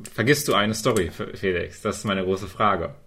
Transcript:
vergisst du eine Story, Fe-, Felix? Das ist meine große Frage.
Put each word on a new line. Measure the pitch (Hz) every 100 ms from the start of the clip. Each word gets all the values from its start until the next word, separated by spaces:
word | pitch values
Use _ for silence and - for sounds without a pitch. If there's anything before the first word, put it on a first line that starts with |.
| 101
vergisst | - 117 147 -
du |
eine | 101 104
Story, | 110 135 110 85
Fe-, | - 101 -
Felix? | 98 87 87 -
Das | 110 95
ist |
meine | 107 95
große | 92 95 95
Frage. | - 107 95 71 -